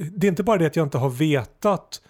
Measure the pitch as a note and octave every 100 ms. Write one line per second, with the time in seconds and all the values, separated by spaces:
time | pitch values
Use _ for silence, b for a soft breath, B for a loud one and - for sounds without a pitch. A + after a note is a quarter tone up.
0 | D#3 G3 G3 E3+ G3+ G3+ D#3 E3 D3 C#3
1 | C3+ B2 D#3 C#3 A#2+ - G#3 F#3 - -